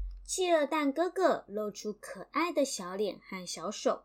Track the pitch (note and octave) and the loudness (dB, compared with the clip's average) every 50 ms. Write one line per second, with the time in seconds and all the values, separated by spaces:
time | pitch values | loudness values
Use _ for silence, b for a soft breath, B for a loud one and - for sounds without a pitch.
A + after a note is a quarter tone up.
0 | - - - - - - - F#4 F#4 F4 E4+ D#4 C#4+ C4 D#4+ D#4 D4 C#4 C4+ D#4 | -4 -4 -6 -10 -8 -4 -2 0 4 6 6 6 6 4 2 2 2 2 2 2
1 | F4 F4+ F4 F#4+ F4+ C#4+ F#3+ - - - G3+ G#3 G#3+ G#3 - - - G#3+ G3+ - | 0 0 2 4 4 4 4 2 -2 -6 -6 -4 -4 -4 -6 -6 -6 -8 -8 -8
2 | - - - F#3+ - - - C#4+ E4 F4 - D4+ C#4 C4+ - - F3+ F3 F#3+ G3 | -12 -14 -12 -12 -14 -6 -2 0 0 2 2 2 2 2 0 -6 -6 -6 -4 -2
3 | G#3+ F#3 - - - - G3 F#3 F3+ - - F3 D#3+ F#3+ G#3+ - - B3 - - | -2 -2 -2 -6 -10 -12 -10 -10 -8 -8 -8 -6 -6 -6 -6 0 0 0 0 0